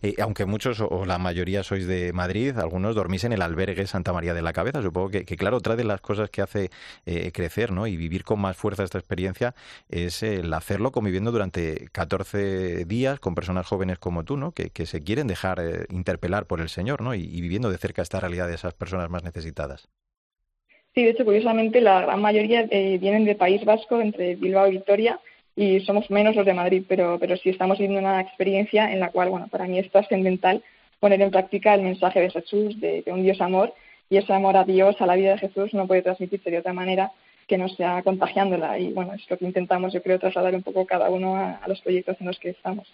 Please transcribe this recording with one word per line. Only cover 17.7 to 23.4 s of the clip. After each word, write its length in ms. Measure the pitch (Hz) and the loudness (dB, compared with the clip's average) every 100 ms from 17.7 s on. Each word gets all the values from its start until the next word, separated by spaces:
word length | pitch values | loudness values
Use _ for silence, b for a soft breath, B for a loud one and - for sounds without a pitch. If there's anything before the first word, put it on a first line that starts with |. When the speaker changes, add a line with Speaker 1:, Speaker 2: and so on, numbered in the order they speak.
Speaker 1:
de 80 | 90 | -2
cerca 240 | 101 - | -6 -6
esta 160 | 85 95 | -4 -4
realidad 300 | 90 87 87 | -4 -4 -4
de 80 | 85 | -6
esas 180 | 90 | -8
personas 340 | - 87 92 85 | -8 -8 -6 -4
más 140 | 87 | -6
necesitadas. 680 | 85 85 80 76 73 67 _ _ _ _ _ _ _ _ _ b _ - | -8 -10 -12 -8 -8 -10 _ _ _ _ _ _ _ _ _ b _ 2
Speaker 2:
Y 40 | |
de 60 | 233 | 4
hecho, 120 | 226 | 4
curiosamente, 560 | 226 208 233 226 220 233 | 4 4 4 2 4 6
la 220 | 226 190 | 6 6
gran 180 | - 196 | 4 2
mayoría, 460 | 208 214 214 233 220 | 2 2 4 2 2
eh, 280 | 202 190 190 | 0 2 0
vienen 260 | 190 214 | 2 2
de 100 | 214 | 4
País 300 | 208 | 4